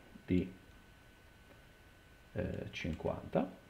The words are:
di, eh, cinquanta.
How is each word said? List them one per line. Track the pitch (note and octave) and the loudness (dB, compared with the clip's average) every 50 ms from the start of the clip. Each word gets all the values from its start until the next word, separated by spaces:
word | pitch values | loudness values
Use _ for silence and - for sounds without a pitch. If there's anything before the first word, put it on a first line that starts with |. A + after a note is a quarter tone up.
| - - - - - | -18 -18 -20 -6 2
di, | - F#2 F2+ - - - - - - - - - - - - - - - - - - - - - - - - - - - - - - - - - - - - - - | 4 4 4 4 2 -4 -12 -18 -20 -20 -20 -20 -20 -20 -20 -20 -20 -20 -20 -20 -20 -20 -20 -20 -20 -20 -20 -20 -20 -20 -20 -20 -20 -20 -20 -20 -20 -20 -20 -16 -6
eh, | - - - - F2+ - - - | -2 -2 -2 0 -2 -4 -6 -6
cinquanta. | - - - E2+ D#2+ - - E2+ E2 - - - - - C4+ - - - - | -6 -4 -2 -2 -2 0 0 0 0 -2 -2 2 2 2 2 2 -4 -10 -18